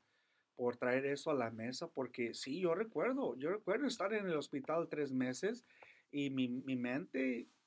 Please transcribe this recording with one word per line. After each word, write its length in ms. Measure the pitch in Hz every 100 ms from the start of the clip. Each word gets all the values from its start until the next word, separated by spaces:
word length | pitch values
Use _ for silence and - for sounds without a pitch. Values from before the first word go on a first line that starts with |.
| _ _ _ _ _ -
por 200 | 123 120
traer 300 | 123 131 139
eso 240 | 143 165
a 40 |
la 160 | 143 117
mesa, 380 | 113 113 131 -
porque 460 | - 123 - 117
sí, 260 | 113 131 160
yo 140 | 180
recuerdo, 600 | 170 220 147 214 269 190 123
yo 120 | 147
recuerdo 380 | 214 - 220 285
estar 260 | - 190
en 140 | 220 190
el 100 | 156
hospital 520 | - 143 131 160 160
tres 200 | 151 139
meses 540 | 131 127 127 190 240 - - - - _
y 180 | 143 143
mi, 200 | 131 127
mi 280 | 127 135 127
mente, 720 | 123 135 185 131 131 120 - _